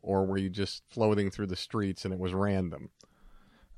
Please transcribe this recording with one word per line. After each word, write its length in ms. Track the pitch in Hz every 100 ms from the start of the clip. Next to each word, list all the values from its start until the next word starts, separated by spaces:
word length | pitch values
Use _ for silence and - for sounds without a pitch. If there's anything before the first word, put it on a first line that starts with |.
or 240 | - 98 95
were 100 | 98
you 140 | 95
just 320 | 95 95 - -
floating 420 | - 110 104 98
through 160 | - 101
the 80 |
streets 500 | 90 - 110 98 90
and 80 | 98
it 60 | 92
was 160 | 90
random? 560 | 92 101 98 90 73 71 - - _ - - - - -